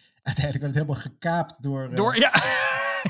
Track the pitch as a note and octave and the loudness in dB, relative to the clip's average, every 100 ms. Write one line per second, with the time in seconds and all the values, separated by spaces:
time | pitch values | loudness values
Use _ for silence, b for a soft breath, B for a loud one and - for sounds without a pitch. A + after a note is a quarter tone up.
0 | b b - - C#3+ - C#3+ C3+ D3+ C#3 | b b -6 -2 0 -2 -2 0 0 -4
1 | B2+ - E3+ E3+ D#3 - C#3 C3+ C3 E3 | -8 -6 -2 0 -2 -6 -6 -4 -4 0
2 | A3 A#3+ D4 - - - - - - - | 2 4 4 4 4 2 0 0 -2 -4
3 | - | -2